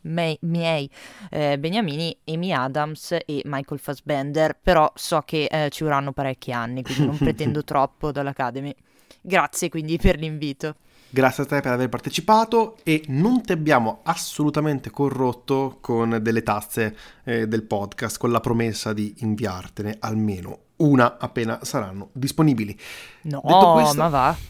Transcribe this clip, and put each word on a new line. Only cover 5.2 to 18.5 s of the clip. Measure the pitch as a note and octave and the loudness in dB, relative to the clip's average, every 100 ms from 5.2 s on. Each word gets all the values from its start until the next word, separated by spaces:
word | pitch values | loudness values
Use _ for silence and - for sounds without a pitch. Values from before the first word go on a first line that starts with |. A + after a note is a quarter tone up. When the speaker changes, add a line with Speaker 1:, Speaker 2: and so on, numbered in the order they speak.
| - | -2
Speaker 1:
che, | D#3+ D3 | -2 -2
eh, | D#3 D3 | 0 -2
ci | - | -2
vorranno | D#3 C#3+ C#3 | -2 0 -2
parecchi | C#3 C3+ C3 - | -4 -6 -6 -6
anni, | A#2+ A#2 B2+ | -6 -6 -6
quindi | B2 - | -6 0
non | C#3+ D3 | 0 2
Speaker 2:
<laughs> | |
Speaker 1:
pretendo | C3+ - D3 D3 | 0 0 -2 -2
troppo | D3 C#3+ C#3 _ D3+ | -2 0 0 _ -6
dall'Academy. | C#3 C#3 C#3 B2+ B2+ C#3+ - _ _ _ - | -4 -6 -4 -6 -4 -10 -12 _ _ _ -20
Grazie | - F3+ D3 - F3 | 0 0 0 -2 -4
quindi | E3 D#3 D#3+ | -4 -4 4
per | F#3+ E3 | 4 4
l'invito. | D#3+ D#3 D3 C3+ D#3 D3+ _ _ _ | -2 -6 -6 -6 -8 -10 _ _ _
Speaker 2:
Grazie | B2+ C3 B2 | 2 2 2
a | C#3 | -2
te | C#3+ | -2
per | C3 | 0
aver | B2 B2+ | 0 0
partecipato, | A#2 - - E3 G#3+ A3+ A#3 A3 - | -4 -6 -4 4 4 4 2 0 -4
e | - D#3 D#3 | -2 -2 0
non | C3+ G3 B3+ | 0 2 2
ti | - | 0
abbiamo | E3+ D3+ C3+ A2 G#2+ | -2 4 4 2 -4
assolutamente | - E3+ - - D3 D3+ D3+ C#3 B2 | -4 -4 -4 0 0 2 0 -2 -6
corrotto | - C#3 B2+ B2+ A#2+ - C3+ C3+ - | -2 -2 2 -2 -2 -2 0 0 -6
con | - A#2 A#2 A#2 | -2 0 2 0
delle | A2 A2+ | 0 0
tazze, | A2 G#2 - - A2 G#2+ - - | 0 -4 -2 -2 -2 -4 -20 -16
eh, | - A#2 A2 | -4 -2 0
del | A2+ | -2
podcast, | G#2+ G#2 G2 - A2+ - | -2 -4 -4 -6 -8 -2
con | B2 | 0
la | A#2 | 0
promessa | A#2+ | 0